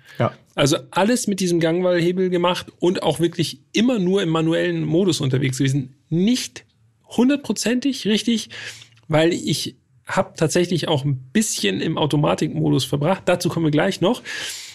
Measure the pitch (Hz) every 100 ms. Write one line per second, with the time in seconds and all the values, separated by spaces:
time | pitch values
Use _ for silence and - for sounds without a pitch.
0 | - - 117 - _ - 139 160 - 156
1 | 202 247 - 196 180 170 160 170 180 175
2 | 170 180 185 180 175 175 - - 175 185
3 | 160 147 170 170 156 - _ - 240 240
4 | 180 196 175 160 160 170 175 165 156 160
5 | 196 143 131 127 135 127 135 143 127 -
6 | - 160 196 247 - - - _ _ _
7 | _ - 254 285 285 208 220 247 277 254
8 | 190 214 - 220 - - - - - _
9 | - 156 165 180 - 151 - - _ _
10 | - - 196 - 156 180 175 180 - 151
11 | 143 131 - 220 220 - 202 190 175 151
12 | 151 151 160 - 156 160 156 143 - 143
13 | 147 190 - 180 170 170 160 147 185 185
14 | 175 247 - - - - -